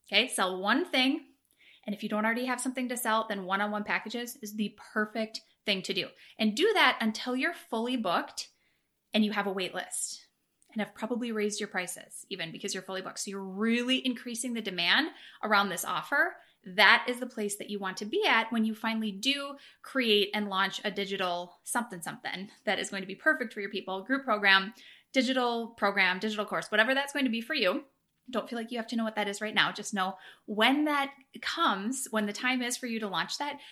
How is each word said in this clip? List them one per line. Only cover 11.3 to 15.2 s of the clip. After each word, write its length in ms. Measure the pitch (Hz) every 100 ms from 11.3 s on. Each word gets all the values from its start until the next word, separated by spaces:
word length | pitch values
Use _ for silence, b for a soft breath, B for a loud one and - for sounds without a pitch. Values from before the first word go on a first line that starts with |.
raised 280 | 220 208 208
your 80 | 202
prices 580 | 190 180 - - - -
even 220 | 185 165
because 220 | 180 202
you're 100 | 190
fully 180 | 185 190
booked. 180 | 190 -
So 120 | -
you're 120 | 196
really 600 | 190 190 220 233 247 262 262
increasing 480 | 240 240 233 254
the 80 | 233
demand 480 | 208 180 170 214 320 B